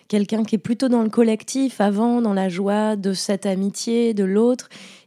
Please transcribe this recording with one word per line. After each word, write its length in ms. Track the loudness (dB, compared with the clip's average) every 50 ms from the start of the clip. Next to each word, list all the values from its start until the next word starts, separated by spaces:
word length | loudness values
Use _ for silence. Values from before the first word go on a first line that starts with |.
| _ -2
quelqu'un 360 | -2 0 0 0 -2 -2 -2
qui 100 | 0 -2
est 40 | -2
plutôt 300 | -2 -2 -4 0 0 2
dans 140 | 2 2 2
le 80 | 0
collectif 720 | 2 2 2 2 2 -2 -4 -6 -4 -2 -2 -2 0 0 0
avant, 400 | 0 2 2 0 0 2 2 0
dans 100 | 0 0
la 160 | 0 0 -2
joie 480 | -2 -2 -2 0 0 0 0 0 -2
de 160 | -2 -2 -4 -4
cette 320 | -4 -2 -4 -4 -2 -2
amitié, 720 | -2 -2 -2 -2 -4 -4 -6 -4 -2 0 0 0 0 0
de 100 | 0 0
l'autre, 460 | 2 2 4 4 4 2 0 -4 -12 -20 -20 -20 -20 -20 -20 _